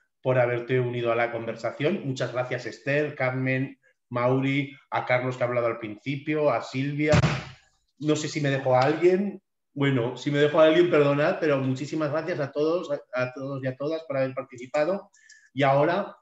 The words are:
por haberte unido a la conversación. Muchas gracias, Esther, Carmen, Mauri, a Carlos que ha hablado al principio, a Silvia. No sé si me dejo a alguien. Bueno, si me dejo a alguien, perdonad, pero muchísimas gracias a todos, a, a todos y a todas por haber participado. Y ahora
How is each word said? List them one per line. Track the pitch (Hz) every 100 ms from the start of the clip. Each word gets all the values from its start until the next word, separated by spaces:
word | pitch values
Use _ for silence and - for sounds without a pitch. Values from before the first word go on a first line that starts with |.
| _ _
por | 131 127
haberte | 120 120 120 131
unido | 120 120 117
a | 117
la | 117
conversación. | 117 110 110 117 - 147 202 139
Muchas | 131 123
gracias, | 123 123 120 113
Esther, | - 139 143 147 -
Carmen, | 127 127 131 131 135 - _ _ -
Mauri, | 120 123 131 135 139 139 - _
a | 117
Carlos | - 123 127 127
que |
ha | 120
hablado | 120 117
al | 113
principio, | 107 104 131 143 156 151 147
a | 113
Silvia. | - 131 143 143 151 151 - - - - _ _ _ -
No | 151
sé | 151 151
si | 156
me | 143
dejo | 135 131 127
a |
alguien. | 139 156 175 185 202 - _ _ _
Bueno, | 143 139 131 117 131
si | 147
me | 143
dejo | 147 165
a | 160
alguien, | 170 170
perdonad, | 151 143 143 156 165
pero | 156 139
muchísimas | 131 131 143 165 151
gracias | 151 160 156
a | 139
todos, | 143 156 175 -
a, | - - 127
a | 127
todos | 139 135 135
y | 131
a | 127
todas | 143 160
por | - 135
haber | 135
participado. | 131 131 120 127 147 151 196 - _ - - _
Y | 127
ahora | 139 139 156 185 202 -